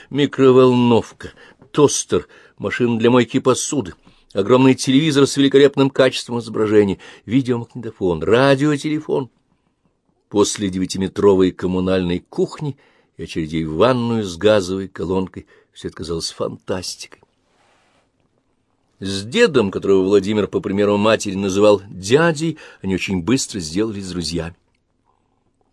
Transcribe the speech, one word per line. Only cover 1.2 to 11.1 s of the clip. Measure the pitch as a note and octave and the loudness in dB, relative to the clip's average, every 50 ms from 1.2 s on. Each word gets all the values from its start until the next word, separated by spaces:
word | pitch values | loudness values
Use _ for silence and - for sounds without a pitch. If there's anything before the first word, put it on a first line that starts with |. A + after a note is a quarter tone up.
| - - - _ - - _ _ _ _ | -20 -20 -20 _ -20 -20 _ _ _ _
тостер, | - - D3 C3 - - - - - F2+ - - - - _ _ _ - | 2 2 2 2 2 -2 -4 -4 -4 -4 -4 -6 -12 -20 _ _ _ -10
машина | - G2+ - - B2+ A#2+ A#2+ A2 | -10 -8 -4 -2 -2 0 0 2
для | A2+ A#2 | 2 4
мойки | B2 B2+ A#2+ - - C3 | 4 4 2 2 -2 -2
посуды, | - C3+ B2 - - - - C#3+ A2+ E2+ - _ _ _ _ _ _ _ _ | 0 0 0 0 -2 -4 -6 -6 -6 -8 -12 _ _ _ _ _ _ _ _
огромный | G#2 G2 G#2 B2+ B2+ C3 C3+ C3 | -4 0 2 4 4 6 4 4
телевизор | - - - C3 C3+ D#3+ D#3+ C#3 C#3 C#3 C3 | 2 0 0 2 2 2 2 2 2 2 2
с | - C#3+ | 2 0
великолепным | C#3 C#3 C#3 C3+ C#3+ C#3 C#3 - C3+ C#3 | 0 2 4 4 4 4 4 2 0 0
качеством | - - C3 C3 B2+ - - - A#2+ A#2+ | 2 2 2 2 0 -4 -8 -8 -8 -8
изображения, | A2+ A2+ A2 A2 A2 G#2 G#2+ G#2+ G#2 G2 F#2 E2 - - - - _ | -8 -6 -4 -2 0 4 4 4 4 4 0 -4 -8 -16 -20 -20 _
видеомагнитофон, | - G#2 C3+ C3 A#2+ B2 A#2 A#2 - _ B2+ A2 A2 - _ G#2 F#2 E2+ D#2+ D#2 | -2 -2 -2 0 0 -4 -4 -6 -10 _ -14 -14 -14 -8 _ -2 -2 -2 0 0
радиотелефон. | F2 G#2 A#2+ C3+ C#3 C#3 C3+ C#3 D3+ D3+ C#3 C#3+ D#3 D3+ D3+ D3+ - C#3 D3 C3+ A#2 _ _ _ _ _ _ _ _ _ _ _ _ _ _ _ _ _ _ _ _ | 2 2 4 4 4 2 2 2 0 -2 -2 -4 -6 -6 -6 -4 -4 -4 -4 -4 -8 _ _ _ _ _ _ _ _ _ _ _ _ _ _ _ _ _ _ _ _
После | - G#2 G2+ - - - G#2+ G2 | 0 0 0 0 0 -4 -6 -6
девятиметровой | F2+ F#2+ F#2 F2 - F#2+ F#2+ F#2 | -4 -4 -6 -4 -4 -6 -6 -6